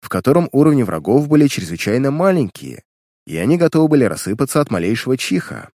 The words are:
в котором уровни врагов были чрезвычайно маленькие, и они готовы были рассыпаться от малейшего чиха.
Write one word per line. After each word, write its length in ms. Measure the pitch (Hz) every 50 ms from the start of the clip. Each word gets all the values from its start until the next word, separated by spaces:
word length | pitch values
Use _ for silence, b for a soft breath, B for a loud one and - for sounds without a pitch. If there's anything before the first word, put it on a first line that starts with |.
в 80 | - -
котором 380 | - 95 90 127 143 170 175 -
уровни 320 | - 135 151 160 151 139 120
врагов 440 | 92 82 80 - 92 110 143 147 147
были 200 | 151 151 151 139
чрезвычайно 640 | - - 95 80 85 82 - 101 104 123 135 139
маленькие, 720 | 139 156 180 196 190 175 127 92 - - - 69 - - - _ _ _ _ _ _ _ _
и 120 | - - 80
они 200 | 87 117 160 175
готовы 300 | 170 160 - 160 160 156
были 160 | 151 143 127
рассыпаться 580 | 98 80 - - 90 101 113 139 131 - 151
от 80 | 143 -
малейшего 480 | 110 90 85 90 113 110 - 127 127 127
чиха. 520 | - - 95 90 - - - 55 - - _